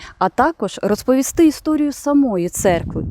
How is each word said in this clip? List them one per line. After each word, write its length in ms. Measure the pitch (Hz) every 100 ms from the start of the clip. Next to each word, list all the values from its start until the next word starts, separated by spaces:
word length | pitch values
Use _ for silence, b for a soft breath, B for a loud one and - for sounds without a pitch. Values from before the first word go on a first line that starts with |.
| B -
а 100 | 185
також 500 | - 294 - 202 -
розповісти 640 | 196 208 - 262 262 - 320
історію 440 | - 311 302 294
самої 580 | - 285 285 269 185 175
церкви 560 | - 196 170 - - -